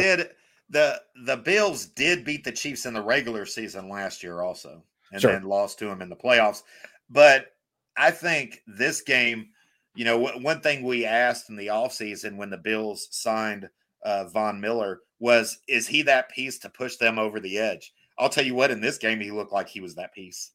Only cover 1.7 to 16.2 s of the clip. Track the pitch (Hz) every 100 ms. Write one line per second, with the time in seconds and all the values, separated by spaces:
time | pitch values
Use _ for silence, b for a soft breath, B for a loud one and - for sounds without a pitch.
1.7 | 143 - - 151 175 147 147 127 120 147
2.7 | 131 131 113 104 135 120 110 98 - 107
3.7 | 95 95 101 98 - 87 87 90 - -
4.7 | 82 _ _ _ 98 117 98 95 98 101
5.7 | - 104 95 90 85 123 120 107 101 -
6.7 | b b b _ 127 147 135 - _ _
7.7 | _ _ - 156 165 170 156 127 - -
8.7 | 101 139 - - 131 120 113 110 _ _
9.7 | _ _ - 117 117 127 123 135 160 156
10.7 | 139 127 123 110 117 123 120 - 107 101
11.7 | 107 127 - 107 101 110 101 101 92 113
12.7 | 110 107 98 - - 117 110 110 101 98
13.7 | _ _ _ 107 98 92 101 107 101 104
14.7 | 117 101 90 _ - 117 117 110 - -
15.7 | 123 113 143 151 131